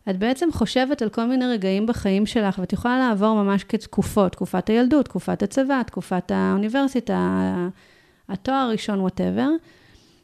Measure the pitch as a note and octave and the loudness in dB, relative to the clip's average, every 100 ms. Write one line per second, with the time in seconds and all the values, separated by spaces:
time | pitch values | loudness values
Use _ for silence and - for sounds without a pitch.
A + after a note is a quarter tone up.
0 | - F#3 A3 C4 F4 - G#3+ B3+ C4 C#4+ | -6 -2 0 0 0 0 0 2 0 0
1 | A3 - A#3 C4 B3 A#3 F#3+ G3 A3 A#3+ | -2 -2 0 0 0 0 0 0 0 0
2 | G3+ F#3+ G#3+ A#3+ G3+ F#3 F3+ G3+ A#3+ B3+ | 0 2 2 0 0 -2 -4 -2 0 0
3 | B3+ G#3 G#3+ A3 G3+ G3 - A3 - - | 2 2 2 2 2 0 0 -6 -4 -2
4 | F#3+ - F#3 - F#3 - - A3 B3 D4 | 0 2 2 0 -4 -2 2 2 4 4
5 | B3+ F#3 - F3+ G3+ - C4+ C4+ A#3 - | 2 -2 -4 -2 -2 0 0 0 -2 -6
6 | - F#3 - G3 F#3+ F#3+ G#3+ B3+ C#4 B3+ | -4 -4 -2 0 0 0 0 0 0 0
7 | A#3 F#3 F3+ F#3 F#3 F#3 F3 - - _ | -2 0 0 0 0 -2 -4 -8 -18 _
8 | _ _ - G3 - C4 B3+ A3 - G3 | _ _ -12 -8 -2 0 0 -2 -2 -2
9 | F#3 - F#3 F#3+ C4 E4 - - - - | -2 0 -2 0 0 0 -4 -20 -20 -20
10 | _ _ | _ _